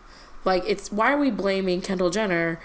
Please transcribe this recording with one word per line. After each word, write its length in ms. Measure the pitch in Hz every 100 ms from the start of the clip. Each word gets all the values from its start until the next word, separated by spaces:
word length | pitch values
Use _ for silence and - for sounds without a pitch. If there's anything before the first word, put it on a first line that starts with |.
| - - - - -
Like, 180 | 185 180
it's, 240 | 196 -
why 180 | 208 226
are 60 | 285
we 120 | 285
blaming 520 | 196 196 196 190 180
Kendall 280 | 185 190 180
Jenner 520 | 190 214 170 165 165